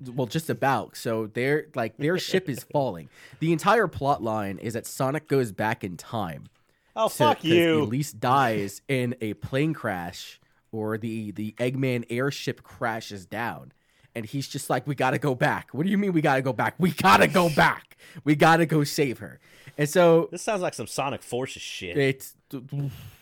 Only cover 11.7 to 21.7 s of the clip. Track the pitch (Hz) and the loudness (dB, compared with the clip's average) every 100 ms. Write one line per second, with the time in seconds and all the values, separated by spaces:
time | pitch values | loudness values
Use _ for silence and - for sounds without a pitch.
11.7 | 131 135 123 117 117 139 139 - 120 - | 0 0 -2 -2 -2 -2 -4 -6 -8 -12
12.7 | - 120 113 - 104 90 104 117 82 65 | -6 -4 -4 -8 -14 -10 -6 -6 -6 -14
13.7 | _ _ _ _ 113 110 139 135 139 - | _ _ _ _ -12 -8 -8 -6 -8 -2
14.7 | 131 - 139 131 131 147 123 147 101 - | -2 -2 0 0 2 0 0 0 0 -4
15.7 | 120 180 196 202 170 147 135 131 110 113 | -4 0 0 2 2 2 2 0 0 -2
16.7 | - 175 - 185 202 175 147 170 147 165 | 0 0 4 6 6 6 4 2 4 4
17.7 | 120 - _ - - - 151 165 165 160 | 2 -8 _ -20 -4 0 6 8 6 6
18.7 | 156 143 - 143 113 101 - _ - - | 2 0 0 0 -2 -10 -18 _ -20 -14
19.7 | - 147 185 175 165 - 175 - 208 175 | -2 2 6 8 8 4 -4 -4 -2 -2
20.7 | - 113 - 139 123 - 123 131 - - | -4 -6 -4 -4 -6 -6 -4 -4 -8 -12